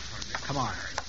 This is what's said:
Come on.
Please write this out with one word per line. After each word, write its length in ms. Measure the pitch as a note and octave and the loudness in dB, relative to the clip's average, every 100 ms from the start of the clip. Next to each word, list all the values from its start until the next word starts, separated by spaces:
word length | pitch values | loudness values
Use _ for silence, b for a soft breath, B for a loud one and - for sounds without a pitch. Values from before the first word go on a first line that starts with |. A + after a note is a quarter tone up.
| - G#2+ G2 G2+ - | -4 -4 -2 -2 2
Come 120 | C#3 | 2
on. 140 | A#2+ F2+ - - | 2 2 -2 -2